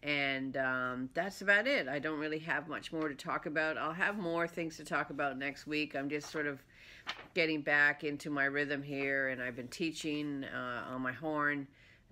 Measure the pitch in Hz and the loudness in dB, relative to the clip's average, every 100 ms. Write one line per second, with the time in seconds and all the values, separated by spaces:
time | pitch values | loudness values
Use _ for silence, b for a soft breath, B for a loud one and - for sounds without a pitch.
0 | 147 147 139 135 135 131 131 127 127 123 | 0 2 2 0 -2 0 2 2 0 -2
1 | 131 160 190 196 196 202 233 277 139 143 | -2 -2 -2 -2 4 6 6 2 2 0
2 | 143 156 151 156 156 139 156 127 - 165 | -2 -2 -2 -2 -2 -2 -2 -6 -4 -2
3 | 156 135 165 151 - 151 156 135 143 165 | -2 -2 -4 -4 0 0 2 2 -2 0
4 | 185 208 170 165 165 170 165 - 151 151 | -2 0 0 2 0 0 -4 -6 -2 0
5 | 147 143 143 131 139 139 - 151 151 147 | 0 0 0 0 -4 -4 -2 -2 0 -2
6 | 143 147 147 160 147 139 - B B B | -2 -2 -4 -2 -2 -2 -10 B B B
7 | B - - 185 160 156 143 147 147 147 | B -10 -4 2 2 2 4 6 6 6
8 | 156 147 160 143 139 139 143 143 139 139 | -2 -4 -4 2 2 2 0 0 -2 -2
9 | 139 139 135 127 123 123 123 - 165 156 | 0 2 0 0 -4 -6 -8 -2 -2 -2
10 | 160 147 147 139 135 127 123 120 95 127 | -2 -2 -2 -4 -4 -4 -4 -4 -4 -2
11 | 127 127 156 151 147 143 139 B B B | -2 -2 -2 2 2 2 -4 B B B
12 | B | B